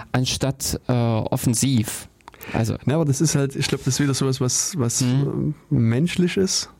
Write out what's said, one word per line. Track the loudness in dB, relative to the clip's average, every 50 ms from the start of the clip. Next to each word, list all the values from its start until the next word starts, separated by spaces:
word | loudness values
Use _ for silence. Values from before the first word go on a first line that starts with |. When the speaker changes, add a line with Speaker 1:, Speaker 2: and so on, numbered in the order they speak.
| -2 -2
Speaker 1:
anstatt, | -2 0 0 0 -2 -2 -2 -2 -2 -4 -4 -6 -6 -4 -2
äh, | 0
offensiv. | 0 2 2 2 0 0 0 -2 -2 0 0 0 0 2 2 2 2 2 0 -2 -6 -10 -14 -18 _ _ _ -20 -20 -18 -14 -6 -2
Also | -2 -2 -2 -4 -4 -2
Speaker 2:
Ja, | 0 0
aber | 2 2
das | 2 2 2
ist | 2 2 2
halt, | 2 0 0 -2
ich | -4 -2
glaub, | -2 -2 -4 -2
das | -4 -2
ist | 0
wieder | 0 0 2
sowas, | 0 0 0 0 0
was, | 0 0 0 -2 -2 -2 -2
was, | -2 -2 0 0 0
Speaker 1:
Mhm. | 2 2 2 2 0 0 -2 -2 -2 -4 -4 -6 -4 _
Speaker 2:
äh, | 2
menschlich | 2 4 4 4 2 2 0 2 2 0 2 2
ist | 0 0 0 0 -4 -4 -8 -14